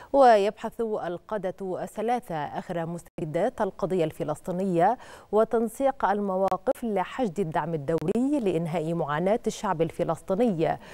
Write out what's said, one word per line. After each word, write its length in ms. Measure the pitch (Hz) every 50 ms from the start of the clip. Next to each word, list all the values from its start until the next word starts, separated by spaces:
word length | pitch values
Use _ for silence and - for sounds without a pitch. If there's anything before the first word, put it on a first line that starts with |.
| - - -
ويبحث 680 | 277 269 240 226 208 196 214 208 - - 220 - -
القادة 1000 | 233 220 214 - 156 170 175 170 - - 220 208 170 185 180 - 196 185 175 - 165
الثلاثة 520 | 180 - 220 220 226 247 233 - - 170
آخر 500 | 151 143 - 110 180 - - 175 170 165
مستجدات 760 | 165 175 165 - - _ - 170 156 147 170 196 262 - -
القضية 420 | 214 190 - - 196 160 185 180 160
الفلسطينية 920 | 156 - - 156 151 - - - 190 175 180 196 196 175 165 170 208 247 - - - - - - -
وتنسيق 760 | 202 214 220 220 240 226 233 214 - - 277 269 262 - -
المواقف 760 | 185 202 208 202 196 185 185 196 185 185 185 - - 185 - 247
لحشد 560 | 226 202 185 180 - - - 262 196 156 208
الدعم 340 | 190 160 151 170 151 170 165
الدولي 680 | 151 139 147 165 160 156 170 208 233 254 277 302 285
لإنهاء 540 | 220 185 156 165 170 160 170 170 156 165 170
معاناة 460 | 170 156 139 147 156 180 190 220 240 -
الشعب 340 | 220 - - - 196 180 156
الفلسطيني 960 | 165 170 - - 170 156 165 - - - 190 196 254 233 180 156 160 - - - - -